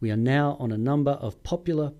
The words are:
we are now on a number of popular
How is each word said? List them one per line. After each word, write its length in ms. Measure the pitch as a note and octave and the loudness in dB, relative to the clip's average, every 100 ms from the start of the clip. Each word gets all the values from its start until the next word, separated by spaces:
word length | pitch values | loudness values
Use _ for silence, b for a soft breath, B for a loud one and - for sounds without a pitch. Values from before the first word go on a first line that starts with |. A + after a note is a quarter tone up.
we 100 | A2+ | -2
are 60 | G#2+ | 2
now 400 | A#2+ C#3+ D3 - | 2 4 2 0
on 120 | A#2+ | -4
a 60 | A2 | -2
number 320 | A#2+ D3 C#3 | 0 2 2
of 320 | C#3 A2+ - | 0 -4 -8
popular 500 | - F3 F3 D#3 D3 - | -6 -4 -2 -2 -2 -6